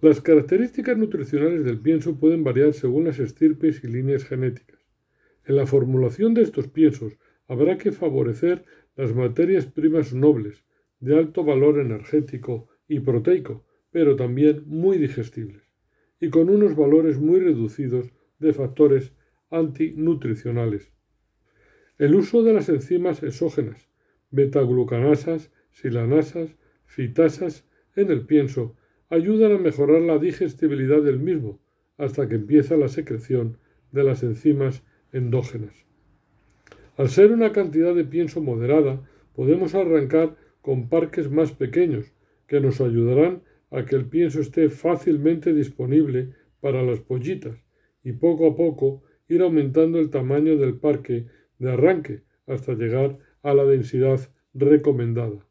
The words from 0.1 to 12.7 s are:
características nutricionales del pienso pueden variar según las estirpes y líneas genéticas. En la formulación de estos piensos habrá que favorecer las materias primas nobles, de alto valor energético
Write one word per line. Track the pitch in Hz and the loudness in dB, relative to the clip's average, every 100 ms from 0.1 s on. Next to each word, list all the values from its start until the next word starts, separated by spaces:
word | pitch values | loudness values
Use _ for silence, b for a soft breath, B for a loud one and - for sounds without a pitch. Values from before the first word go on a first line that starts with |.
| 147 | 4
características | - 156 - 190 240 - 240 226 | 4 4 4 -2 -2 -4 -4 -2
nutricionales | 214 180 131 143 151 170 | -2 -4 -4 -2 0 -2
del | 131 113 | -4 -4
pienso | 120 160 170 147 | 0 0 -2 0
pueden | 156 170 | 2 2
variar | 143 123 147 | 0 2 2
según | 147 131 131 | 2 -2 -2
las | 165 131 | -2 -4
estirpes | 127 - 156 151 160 - | -6 0 0 2 -2 -2
y | 120 | -8
líneas | 117 131 135 | -6 -2 -4
genéticas. | 131 131 131 127 _ _ _ _ _ _ _ _ - | -4 -6 -6 -6 _ _ _ _ _ _ _ _ -2
En | 139 | 0
la | 135 | 2
formulación | 139 123 131 127 120 220 | 0 2 0 0 0 0
de | 233 | 4
estos | 196 - 127 | 2 0 -8
piensos | 156 156 - 113 - _ _ _ | 2 2 2 -12 -14 _ _ _
habrá | 123 151 190 | 0 0 0
que | 208 | -4
favorecer | 202 170 135 120 113 170 180 b b b - | -2 -2 0 -2 0 -2 -2 b b b -8
las | 131 | -4
materias | 113 123 123 170 190 135 | -2 -2 0 0 0 -2
primas | - 156 160 135 | 0 2 2 -2
nobles, | 127 147 135 104 - _ _ _ _ | 2 4 4 0 -12 _ _ _ _
de | 127 151 | 2 2
alto | 160 160 | 2 -2
valor | 156 135 147 147 | 0 2 4 2
energético | 131 110 - 151 147 131 - 117 b | 0 -6 -2 -2 -2 -10 -8 -10 b